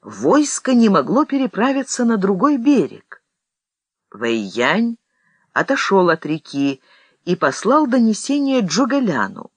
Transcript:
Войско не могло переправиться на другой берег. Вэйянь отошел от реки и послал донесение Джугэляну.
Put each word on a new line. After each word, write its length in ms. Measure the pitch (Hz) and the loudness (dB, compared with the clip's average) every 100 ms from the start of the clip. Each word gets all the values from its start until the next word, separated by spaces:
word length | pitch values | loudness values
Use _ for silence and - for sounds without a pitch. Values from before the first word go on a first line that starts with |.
Войско 720 | - 104 120 269 294 - - | -18 -4 2 2 2 -4 0
не 160 | 254 226 | 4 4
могло 360 | 185 139 208 302 | 4 2 0 0
переправиться 800 | 277 262 180 247 277 262 - 240 | 0 -2 0 -2 0 -4 -2 0
на 120 | 226 | 0
другой 400 | 190 190 254 285 | 0 0 0 0
берег. 640 | 233 277 143 - _ - _ _ _ _ _ _ _ _ _ | 2 2 2 -6 _ -20 _ _ _ _ _ _ _ _ _
Вэйянь 880 | 104 117 113 101 101 123 175 233 233 _ _ _ _ _ | -8 -4 -2 -4 -2 0 0 -2 -4 _ _ _ _ _
отошел 560 | - 151 269 - 196 180 | -4 -2 -2 2 2 2
от 160 | 165 147 | 0 -2
реки 560 | 156 - 139 139 135 _ _ _ _ - | -6 -6 -4 -2 -4 _ _ _ _ -4
и 100 | 175 | -2
послал 500 | 147 135 196 285 302 | -2 -2 0 0 2
донесение 760 | 254 226 208 - 277 277 262 | 2 2 0 -2 -2 0 0
Джугэляну. 920 | 190 160 262 277 247 139 98 98 - | 0 -2 0 0 0 -2 -4 -6 -18